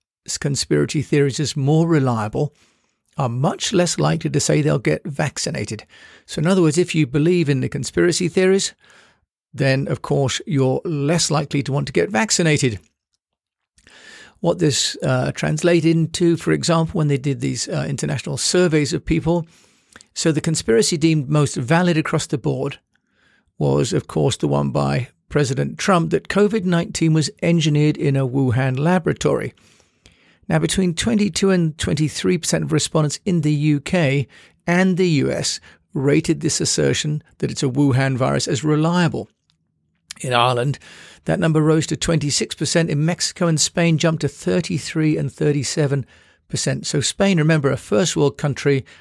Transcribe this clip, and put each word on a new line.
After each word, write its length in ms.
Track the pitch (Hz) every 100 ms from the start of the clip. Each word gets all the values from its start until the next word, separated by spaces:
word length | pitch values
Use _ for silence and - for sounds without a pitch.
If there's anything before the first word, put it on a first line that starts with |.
| _ _ - -
conspiracy 600 | 147 139 - 147 143 160
theories 360 | 131 151 143 120
as 180 | 147 -
more 300 | 135 156 165
reliable 640 | 160 135 117 104 104 143 - _ _ _ _ _ -
are 120 | 131
much 420 | 120 147 359 -
less 260 | - 175 -
likely 300 | 147 160 156
to 100 | 139
say 220 | - 151
they'll 180 | 151 147
get 240 | 151 151 196
vaccinated. 800 | 139 151 - - 135 104 107 - - - - -
So 120 | -
in 80 | 156
other 140 | 190
words, 160 | 165 147
if 180 | 175
you 120 | 165 143
believe 420 | 143 156 180 151
in 120 | 135
the 80 | 127
conspiracy 580 | - 131 - 170 165 175
theories, 460 | 180 185 190 190 - _ - _ _ _ _ _
then 340 | 135 139 135 139
of 140 | -
course 400 | - 147 135 - -
you're 360 | 147 131 131
less 460 | 185 151 143 170 -
likely 320 | 147 147 147
to 100 | -
want 140 | 135 143
to 80 |
get 160 | 208 190
vaccinated. 680 | 214 220 - 165 147 131 101 - _ _ _ _ _ _ _ _ _ _ - - - - _
What 180 | 165 175
this, 400 | 160 131 - -
uh, 300 | 151 127 131
translated 640 | - 151 151 175 170 160 165
into, 400 | 160 - 175 165
for 160 | -
example, 460 | 156 139 165 160 175
when 100 | 151
they 80 | 139
did 240 | 139 127
these, 300 | 135 123 -
uh, 160 | 156 -
international 480 | 135 151 139 - 139
surveys 560 | - 180 180 156 147
of 140 | 165 -
people, 400 | 165 156 175 160 _ _ _ _ - _
so 180 | - 170
the 120 | 147
conspiracy 560 | 170 160 - 226 185 165
deemed 320 | 160 160 135
most 260 | 151 143 -
valid 400 | 123 165 180 160
across 300 | - 156 -
the 100 | 151
board 440 | 156 131 139 135 _ _ _ _ _ _ _ -
was, 360 | 71 69 135
of 120 | - -
course, 300 | - 71 -
the 100 | 76
one 260 | 69 71
by 360 | 71 69 69 123 _ -
President 480 | 151 139 131 139 -
Trump, 320 | - 180 165
that 180 | 165 -
covid 380 | 196 208 220 180
nineteen 480 | 170 170 - 160
was 160 | 156 147 -
engineered 560 | 170 170 156 147 151 151
in 180 | 156
a 140 | 139 135
Wuhan 500 | 131 131 120 135 127
laboratory. 760 | 151 180 165 - - - - - _ _ _ _ - _ _ _ -
Now, 120 | 160
between 340 | 156 - 185
twenty-two 560 | 165 220 226 208 160 196
and 260 | 185 165 151
twenty-three 640 | - 160 151 - 185 180
percent 240 | - 165
of 80 | 151
respondents 480 | 151 - 165 151 -
in 160 | - 175
the 120 | 151
U 280 | 151 151 147
K 480 | 139 185 147 139 135 - - _
and 320 | - 175 190 175
the 120 | 185
U 200 | 151 131
S 300 | - - - - - _
rated 460 | - 135 147 160 151
this 220 | 156 -
assertion 600 | - - 71 - 76 151 - _
that 120 | -
it's 140 | -
a 40 | 143
Wuhan 480 | 127 143 131 135 131
virus 300 | 131 143 -
as 160 | 147
reliable. 680 | 151 151 160 175 170 - - _ _ _ _ _ _ _ - -
In 120 | 135
Ireland, 460 | 120 123 123 131 135 - - - -
that 160 | - 165
number 200 | 165 156
rose 240 | 156 160 156
to 80 | 165
twenty-six 580 | - 165 143 - -
percent. 360 | - 151 175 165
In 140 | 151
Mexico 440 | 156 175 - - 175
and 120 | 156
Spain, 380 | - - 170 160
jumped 220 | 165 160
to 80 | 143
thirty-three 880 | - - 180 165 170 - 165 156 156
and 160 | 143
thirty-seven 760 | - 151 147 123 - 147 139 - _ _ _ _
percent. 400 | - - 135 -
So 140 | 151
Spain, 380 | - - 196 185
remember, 340 | 151 165 135
a 40 | 131
first 380 | - 208 185
world 240 | - 143 -
country 460 | 147 131 147 139 - -